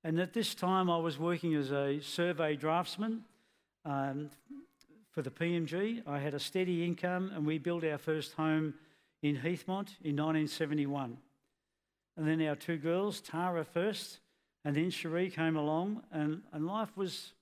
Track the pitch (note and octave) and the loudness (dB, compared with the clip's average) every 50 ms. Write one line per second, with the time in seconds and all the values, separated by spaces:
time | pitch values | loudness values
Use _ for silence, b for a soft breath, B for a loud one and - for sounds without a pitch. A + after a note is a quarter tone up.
0 | _ E3 D#3+ E3 F#3 F3+ - A3+ G#3+ - - - - F3+ F#3+ F#3+ F#3 F3+ E3+ E3+ | _ 0 2 2 0 2 0 0 0 0 -2 0 2 4 4 4 6 4 4 4
1 | E3 E3 D3 C3+ D#3+ E3+ F3 E3 - E3+ D#3 D3 C#3+ C3 C#3+ C#3 C#3 C#3 C#3 D3 | 2 0 -2 0 0 0 0 2 2 0 2 2 2 2 0 0 2 2 0 -2
2 | C#3+ - - - E3+ F3 F3 D3+ E3 D3+ D3+ C#3 C3+ D#3 D#3+ E3+ F3+ - - - | -4 -6 0 0 2 2 2 2 2 0 0 0 2 2 2 2 0 -2 -2 -2
3 | G#3+ A3+ A3+ A3+ - - b b b b b b b b b _ _ D#3 C#3+ C#3 | -2 -2 -2 -4 -6 -14 b b b b b b b b b _ _ -2 -2 0
4 | C3+ C#3 C3+ C#3+ D3+ D3 - - _ _ C#4 C#4 E4 _ _ _ - _ - - | 0 0 -2 -4 -6 -8 -10 -18 _ _ -16 -16 -16 _ _ _ -20 _ -20 -20
5 | - _ _ - C#3+ C#3 C3 - E3 E3+ F3 E3+ E3 C#3+ D#3 F3+ G3 A3 A#3 A#3 | -20 _ _ -4 -4 -4 -4 -2 0 0 2 0 0 0 -2 -2 -2 -2 -2 -4
6 | A3+ - C#3+ C#3+ C#3 D3+ C#3+ D3 C#3+ - - F#3 F#3 F3+ F3+ E3+ E3+ F3 E3+ E3+ | -6 -4 -4 -2 -2 -2 -4 -4 -6 -2 0 0 0 2 2 0 0 0 -2 0
7 | - F3+ F3+ F3+ F#3+ F#3+ G3+ F3 D3+ D3+ D#3 D#3+ C3 F3+ E3+ E3+ E3 D#3+ D3+ C#3+ | 0 0 0 0 -2 -4 -2 0 0 0 0 0 0 -2 -2 0 0 0 -2 -2
8 | - - D#3 D#3 C#3+ - - - D#3 D#3 D#3 D#3 D#3 D#3 C#3+ B B B B B | 0 0 0 0 -2 -6 -4 0 2 4 4 4 2 0 -4 B B B B B
9 | B B B B - D3 D3 C3 B2 E3 F3+ E3 - - F#3 G3 G3+ - - - | B B B B 0 0 0 2 0 -2 -2 -2 -2 -4 -4 -4 -4 -6 -12 -8
10 | - D#3 C#3+ C#3+ D3+ D#3+ D#3+ D#3 D#3 D3 - - D#3+ D3 D3+ D3+ C#3+ C#3 C#3+ C#3+ | -4 -2 0 2 2 2 2 2 2 0 0 -2 -2 0 2 0 0 0 0 -2
11 | C3+ A#2+ A#2+ C3 - _ _ _ _ _ _ _ _ _ _ _ _ _ _ _ | -4 -4 -8 -10 -16 _ _ _ _ _ _ _ _ _ _ _ _ _ _ _
12 | _ _ _ - D#3 D3+ D#3+ D#3+ D#3+ D3+ D3 C#3+ - - E3+ D#3+ C#3 E3 E3+ F3+ | _ _ _ -2 2 2 4 4 4 2 0 -2 -2 -4 -2 0 2 2 2 4
13 | G3 G#3 G3+ G3+ - - - - F3+ F#3 F3+ E3 D#3 - - E3+ F3 G#3+ G3+ - | 2 0 -2 -4 -8 -6 -4 0 0 0 0 0 -2 0 0 0 0 0 0 -2
14 | - - - - _ _ _ _ _ _ _ _ _ D3 C#3+ D3 E3 F3+ E3+ - | -6 -10 -14 -18 _ _ _ _ _ _ _ _ _ 0 2 2 2 2 0 -2
15 | - E3+ D#3 E3+ F#3 F#3+ F3+ D#3+ E3 D#3+ D#3+ D#3 D3 D3 D#3 D#3+ F3 G3+ G#3 A#3 | -4 -2 0 0 0 0 0 0 2 2 2 2 2 2 2 2 0 0 -2 -4
16 | - - - D#3+ D3+ D3 D#3 F3 - - - D#3 D3+ E3+ G3 A3 A3 G#3 - F#3+ | -8 -6 -4 0 0 0 0 -2 -6 -10 -6 -4 -2 -2 0 -2 -2 -4 -2 -4
17 | G3 F3+ C3+ - - - - _ | -4 -4 -4 -8 -10 -12 -18 _